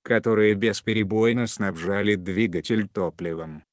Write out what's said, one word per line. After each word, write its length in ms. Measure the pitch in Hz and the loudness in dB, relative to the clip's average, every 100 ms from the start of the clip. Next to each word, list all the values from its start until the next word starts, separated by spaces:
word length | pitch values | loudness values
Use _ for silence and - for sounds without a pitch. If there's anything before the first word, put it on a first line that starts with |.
которые 520 | - 117 113 110 107 | 0 0 2 4 4
бесперебойно 920 | 101 110 101 - 110 101 110 113 117 113 | 4 0 0 -2 0 0 2 2 2 -2
снабжали 680 | - 101 82 85 98 104 101 | -2 -4 -2 -2 0 2 0
двигатель 720 | 87 90 113 87 - 110 101 | 0 -2 0 -2 -2 -2 -2
топливом. 760 | - 87 - 87 82 80 76 - | -4 -4 -4 -8 -8 -10 -14 -20